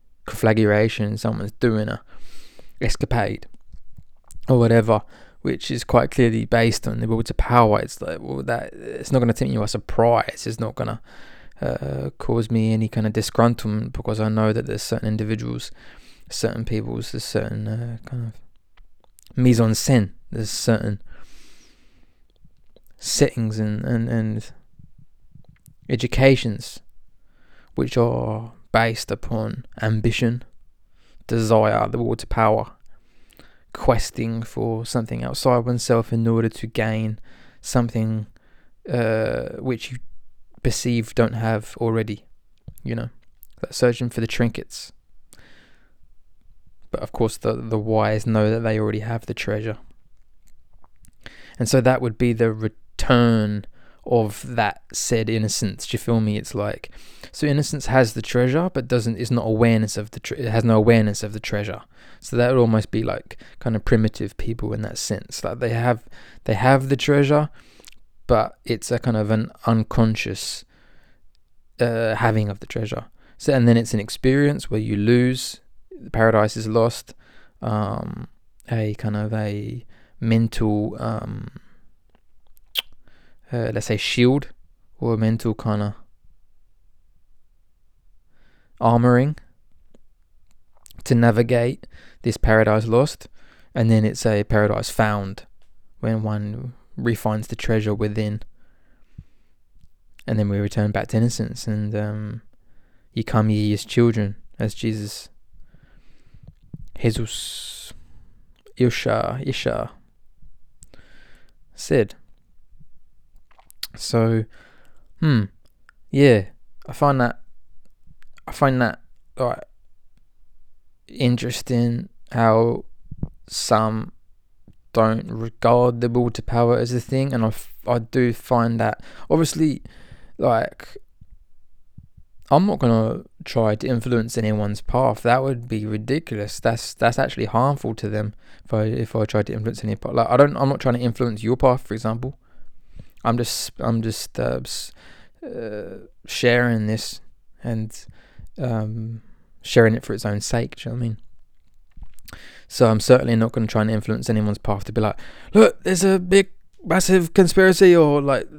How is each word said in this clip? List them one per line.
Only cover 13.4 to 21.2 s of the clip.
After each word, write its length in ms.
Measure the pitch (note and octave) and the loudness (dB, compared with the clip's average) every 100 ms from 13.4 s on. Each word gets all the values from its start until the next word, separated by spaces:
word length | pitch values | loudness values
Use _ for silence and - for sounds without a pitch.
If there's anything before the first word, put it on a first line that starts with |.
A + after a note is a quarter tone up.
| A#2 A#2 G#2+ G#2+ A#2 | 4 2 -2 -4 -4
because 260 | - - G#2+ | -6 -4 -2
I 100 | G#2+ | 0
know 240 | A2 A2 | 2 2
that 140 | A2 B2 | 0 -2
there's 160 | A2 | -6
certain 240 | - A2+ A2+ | -4 -4 -2
individuals, 640 | A2 G#2+ A2+ A#2+ A#2+ - - - - - - - | -2 -2 -4 -6 -8 -10 -14 -18 -20 -20 -20 -14
certain 360 | - A2 A#2 | -6 -4 -4
peoples, 480 | A2+ A2 A2 A#2 - | -4 -4 -4 -6 -6
there's 100 | - | -8
certain, 460 | - G#2+ A2 G#2+ G#2+ | -6 -4 -4 -6 -6
uh, 300 | A2+ A#2 A2+ | -6 -8 -10
kind 280 | - B2 A#2 | -10 -8 -8
of 1040 | - - - _ - - - _ - - - | -12 -18 -20 _ -20 -20 -20 _ -20 -8 2
mise 240 | B2+ A#2 | 4 6
en 140 | A2+ | 4
scène, 360 | G#2+ - B2+ G2 - - | 2 4 4 2 -6 -10
there's 180 | A2+ G#2+ | -8 -6
certain 500 | - - A2 A2 G2+ - - | -2 0 0 0 -6 -8 -12